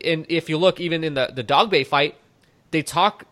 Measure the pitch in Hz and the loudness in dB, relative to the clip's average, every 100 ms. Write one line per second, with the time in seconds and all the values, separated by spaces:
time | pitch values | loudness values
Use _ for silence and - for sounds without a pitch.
0 | - 160 - 165 165 156 180 - 170 165 | -4 -4 -2 -4 -2 0 0 0 -4 -4
1 | 160 135 127 131 110 143 220 165 135 143 | -2 -2 -4 -4 2 2 4 2 2 0
2 | 143 - _ _ _ _ _ 160 - 170 | 0 -4 _ _ _ _ _ -4 -2 0
3 | 202 - - | 0 0 -14